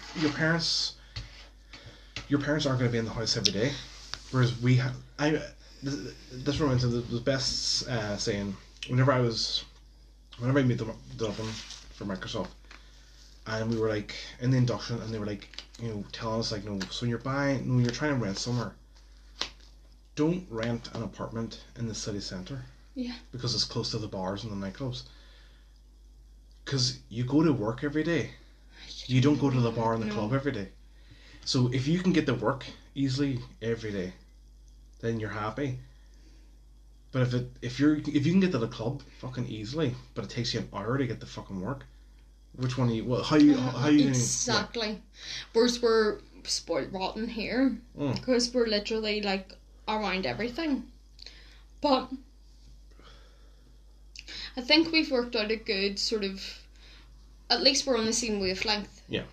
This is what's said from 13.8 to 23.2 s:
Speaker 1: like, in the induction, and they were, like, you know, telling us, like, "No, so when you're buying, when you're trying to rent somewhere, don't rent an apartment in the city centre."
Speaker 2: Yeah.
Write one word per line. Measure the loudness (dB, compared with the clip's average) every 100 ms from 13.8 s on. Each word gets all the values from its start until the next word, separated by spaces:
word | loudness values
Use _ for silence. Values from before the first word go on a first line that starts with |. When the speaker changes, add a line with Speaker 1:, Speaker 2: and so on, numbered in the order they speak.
| 0
Speaker 1:
like, | 0 -4 -10 -12 -4
in | 2
the | 4
induction, | 4 0 -4 -6
and | -4
they | -4
were, | -4
like, | -6 -10 -16 -16 -10
you | -8
know, | -8 -8
telling | -8 -2 -2
us, | -2
like, | -4
"No, | -6 -6 -6
so | -4
when | -2
you're | -2
buying, | -2 -2 0 0 2
when | 4
you're | 4
trying | 2 0 0
to |
rent | 0 -2
somewhere, | -2 -2 -4 -8 -20 -20 -20 -20 -20 -10 -10 -10 -20 -20 -20 -20 -14 0
don't | 0 0 -4
rent | -4 -2 -2 -4
an | -8
apartment | -8 -6 -8 -6 -6 -8 -16 -8
in | -6
the |
city | -6 -6 -6
centre." | -6 -8 -8 -10 -12 -18 -14
Speaker 2:
Yeah. | -8 -8 -8